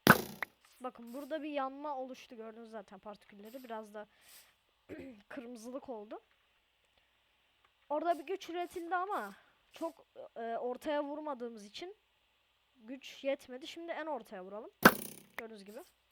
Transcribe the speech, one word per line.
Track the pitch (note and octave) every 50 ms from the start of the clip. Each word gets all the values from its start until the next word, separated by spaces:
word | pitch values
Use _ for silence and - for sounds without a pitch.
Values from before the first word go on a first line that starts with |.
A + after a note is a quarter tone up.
| - - - - - - - - - - - _ - - - -
Bakın | B3 B3+ - - A#3 A#3 A#3
burada | C#4+ C#4+ C4 D#4 D#4
bir | C#4 D#4
yanma | D4 C#4 C4 C4+ C4+ C#4 D4 D4+ C#4+
oluştu, | C4 C4 B3+ C4 - - - B3+
gördünüz | A3 A3 A3+ A3 A#3 A#3 A3
zaten | A3 A3 G3 - G3+ G3
partikülleri. | - G#3+ G3+ - - - G#3 G3+ G3+ A3 A#3+ C#4 B3+
Biraz | A3+ A#3 A3 A3 G#3 G#3
da | G#3+ G#3 - - - - - - - - - - _ _ _ _ _ _ -
<clears throat> | - D4 C4+ C4+ A3+ G3+ - -
kırmızılık | - C#4+ A#3 A#3+ B3 A3 A3 B3+ B3 C#4 - -
oldu. | A#3+ G#3+ G#3 A3 D#4 A4+ - _ - _ _ _ _ _ _ _ _ _ _ _ _ - _ _ _ _ _ _ _ _ _ _ _ _ - - _ _ _ -
Orada | C#4+ D#4 D#4+ F4 E4+ C#4+
bir | C#4
güç | C#4+ F#4+ F4+ - -
üretildi | E4 F4 F4 F4 - F4+ E4+ E4 F#4
ama | F4 F#4 G4+ G4+ C#4 G#3 G3+ G3 - - - - _ _ _
çok, | - - D#4+ E4 - - - _ - - B2 - -
e, | -
ortaya | A#3 A#3 A3+ - - B3 B3 B3 - D#4 D4 D4 D4
vurmadığımız | C#4 D4 D4+ D4+ D4+ C#4 A#3 B3 A#3 A#3 G#3+ G3+
için | G#3 - - F4 F#4 G#4+ - _ _ _ _ _ _ _ _ _ _ _ _ _ _ _
güç | C4 G#3+ A3 C#4 C4 - - - - -
yetmedi. | C4+ C4+ C#4 - - B3 B3+ D#4+
Şimdi | - - E4 E4+ E4+
en | D#4 C#4+ D#4
ortaya | D#4+ D4 A#3 A3 - A3 F#3 F3+
vuralım. | F#3+ G3+ G#3+ C4 F#4+ - - - - - - - - - - - - -
Gördüğünüz | - A3+ A3 A3+ G3+ F#3+
gibi. | G3+ G#3 C4+ F4+ - - _ _ -